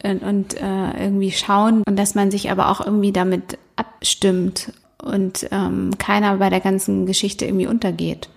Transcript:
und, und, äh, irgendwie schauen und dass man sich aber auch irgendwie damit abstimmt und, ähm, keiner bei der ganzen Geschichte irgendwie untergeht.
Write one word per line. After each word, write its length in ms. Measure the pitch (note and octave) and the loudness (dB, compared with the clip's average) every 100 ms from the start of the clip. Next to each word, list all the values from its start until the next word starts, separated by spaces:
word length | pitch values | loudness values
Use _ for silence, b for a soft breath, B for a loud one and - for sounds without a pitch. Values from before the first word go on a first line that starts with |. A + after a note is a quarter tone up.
und, 180 | G3+ F#3+ | -4 -4
und, 320 | F#3+ G3+ G3 - | 0 -2 -2 -6
äh, 440 | G3 F#3+ F#3+ - | -4 -2 -4 -4
irgendwie 280 | G3 G3 G3 | -2 0 -2
schauen 500 | - - G3+ A3 A3 G3+ | -2 0 2 4 4 4
und 100 | G3 | 2
dass 160 | G3+ | 2
man 160 | G#3+ G3+ | 2 2
sich 200 | G3+ G3+ | 2 -2
aber 180 | F#3+ - | 0 2
auch 120 | F#3+ | 2
irgendwie 280 | - G#3 G3+ | 0 2 2
damit 460 | G3 F#3 F3+ - - _ - | 2 2 0 -4 -14 _ -8
abstimmt 960 | - - - - G3 F#3 F3+ - - - _ _ | -8 -6 -4 0 2 2 0 -4 -10 -16 _ _
und, 460 | - G3+ F#3+ F#3+ - | -4 -2 -2 -4 -6
ähm, 420 | G3 F3+ F#3+ F#3 G3 | -2 -2 -2 -2 -4
keiner 380 | - G#3 G#3 G3 | 0 2 2 2
bei 140 | F#3+ | 2
der 100 | F#3 | 2
ganzen 460 | F#3+ F#3+ - G3 F#3 | 2 0 0 0 0
Geschichte 380 | F#3+ G3 - - | 0 -2 -4 -2
irgendwie 200 | F#3+ F3+ | 0 0
untergeht. 640 | A3+ G3 E3 E3 D#3+ - | 0 -2 -2 -4 -4 -10